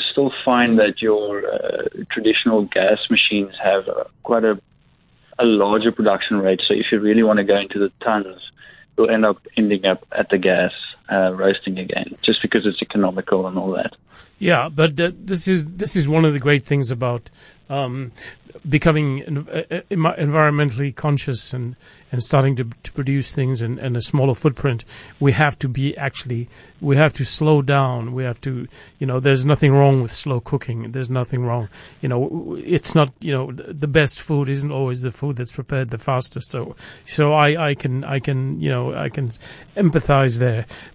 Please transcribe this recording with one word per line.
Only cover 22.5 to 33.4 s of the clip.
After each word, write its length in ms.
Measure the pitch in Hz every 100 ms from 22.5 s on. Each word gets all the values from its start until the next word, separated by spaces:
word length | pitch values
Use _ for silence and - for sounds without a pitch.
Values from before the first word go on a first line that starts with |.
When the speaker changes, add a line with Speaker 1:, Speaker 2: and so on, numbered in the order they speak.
| 123
Speaker 2:
to, 100 | 117 -
to 80 | -
produce 380 | - 135 139 123
things 300 | - 131 123
in, 180 | 117 127
in 160 | 135 120
a 60 |
smaller 340 | - 147 135 120
footprint. 500 | 156 123 139 113 - - - -
We 140 | 139
have 240 | 123 147 -
to 80 | 131
be 300 | 123 139 -
actually, 520 | 139 - 123 117 120 - - _
we 180 | 147 139
have 160 | 156 -
to 100 | 123
slow 360 | - 156 151
down. 520 | 135 139 131 120 117
We 100 | 127
have 160 | 127 117
to, 260 | 139 123 123 - - -
you 80 | 135
know, 120 | 127
there's 260 | 139 135 139
nothing 280 | 143 147
wrong 280 | 139 139 135
with 100 | 117
slow 280 | - 147 123
cooking. 520 | - 135 - 117 113
There's 180 | 131 123
nothing 340 | 127 120 123
wrong. 260 | 123 120 107 - - -
You 80 | 139
know, 140 | 123
w-, 200 | 143 170 - -
w-, 60 | -
it's 280 | 175 - 160
not, 160 | 139 -
you 120 | 156
know, 200 | 131